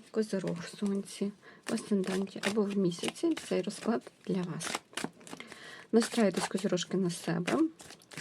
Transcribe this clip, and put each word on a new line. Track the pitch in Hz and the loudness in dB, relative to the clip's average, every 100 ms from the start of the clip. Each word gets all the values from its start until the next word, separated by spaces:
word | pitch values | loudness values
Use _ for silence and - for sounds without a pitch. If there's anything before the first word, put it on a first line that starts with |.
| - | 0
козирог | 220 214 196 175 170 | -2 0 0 -2 -4
в | 170 - | -6 -2
сонці, | 202 196 196 - 202 - - - - | 0 0 -4 -4 -4 -4 -16 -12 -4
в | |
асценданті | 220 - 202 190 190 196 - - | -2 2 2 2 0 -2 -2 0
або | 220 | 2
в | 202 202 | 2 2
місяці, | 180 170 - - 339 311 - | 2 2 -4 0 0 0 0
цей | 185 | -2
розклад | 185 - - 233 - - - | 0 -2 0 0 -2 -10 -2
для | 190 | -2
вас. | 175 160 - - - - - - - - - - - - - | -2 -4 -4 -6 -8 -8 -8 -8 -16 -14 -14 -16 -16 -16 2
Настраюйтесь, | 220 226 - 202 185 - | 4 4 4 4 4 0
козирожки, | 190 196 180 - 180 | 0 0 0 0 0
на | 180 | 0
себе, | 170 - 170 175 262 320 - - - - - | 0 -2 -2 2 2 2 0 -18 -20 -16 -8